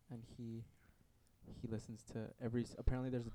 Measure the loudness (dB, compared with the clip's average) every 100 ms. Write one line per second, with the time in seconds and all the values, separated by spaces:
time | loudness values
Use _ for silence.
0 | -10 -10 -8 -8 -6 -6 -8 -14 -20 -20
1 | -20 -20 -20 -20 -14 -4 -2 -2 -2 -8
2 | -6 -4 -4 -2 2 4 2 2 4 6
3 | 4 0 0